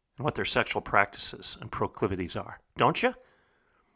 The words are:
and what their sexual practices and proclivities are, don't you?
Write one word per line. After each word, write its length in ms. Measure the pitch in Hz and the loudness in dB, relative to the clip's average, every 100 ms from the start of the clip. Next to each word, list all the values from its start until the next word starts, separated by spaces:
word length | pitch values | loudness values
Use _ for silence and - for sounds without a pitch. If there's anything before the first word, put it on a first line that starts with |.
| _ - | _ -6
and 80 | |
what 100 | 143 | -4
their 100 | - | -2
sexual 380 | 98 127 113 104 | 2 2 2 -2
practices 720 | - 107 101 - - - - - | 2 4 4 0 -6 -4 -8 -8
and 100 | 113 | -10
proclivities 640 | - 104 - 107 92 87 | -4 -4 -2 -2 -2 -6
are, 260 | 104 - - _ - | -8 -10 -16 _ 2
don't 260 | 120 165 | 4 4
you? 120 | 254 254 _ _ _ _ _ _ _ | 0 -2 _ _ _ _ _ _ _